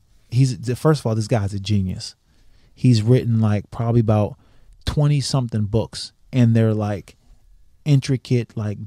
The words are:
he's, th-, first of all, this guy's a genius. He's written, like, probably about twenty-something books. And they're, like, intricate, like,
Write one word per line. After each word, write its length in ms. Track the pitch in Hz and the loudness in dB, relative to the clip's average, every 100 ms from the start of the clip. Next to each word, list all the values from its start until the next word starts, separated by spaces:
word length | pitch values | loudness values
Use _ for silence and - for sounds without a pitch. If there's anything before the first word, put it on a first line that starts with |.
| _ _ - | _ _ -4
he's, 280 | 120 131 101 | 0 0 0
th-, 180 | 120 120 | -6 0
first 240 | 156 147 | 0 0
of 60 | 117 | 0
all, 80 | |
this 120 | 110 107 | -2 -2
guy's 260 | 117 98 | -2 -2
a 60 | 101 | -6
genius. 540 | 95 104 92 90 - _ _ _ - _ _ | -2 -2 -2 -6 -12 _ _ _ -20 _ _
He's 280 | - 127 113 | -2 2 2
written, 380 | 107 127 120 113 | 4 2 2 0
like, 300 | 110 104 - | 2 0 -4
probably 280 | - 117 117 | -6 0 2
about 360 | 110 107 101 - _ - - - | 2 2 0 -6 _ -20 -20 -12
twenty-something 800 | - 151 147 147 - 139 120 110 | -6 0 0 0 0 -2 -2 -2
books. 480 | 101 110 92 - - _ - | 0 -2 -2 -10 -16 _ -6
And 220 | 127 117 | 2 4
they're, 200 | 113 110 | 4 2
like, 420 | 107 104 98 - _ _ - _ - - _ | 0 -4 -6 -10 _ _ -20 _ -20 -20 _
intricate, 720 | 156 139 - 131 - 123 113 113 | 0 2 2 -4 0 -2 -2 -8
like, 220 | 104 101 | -8 -8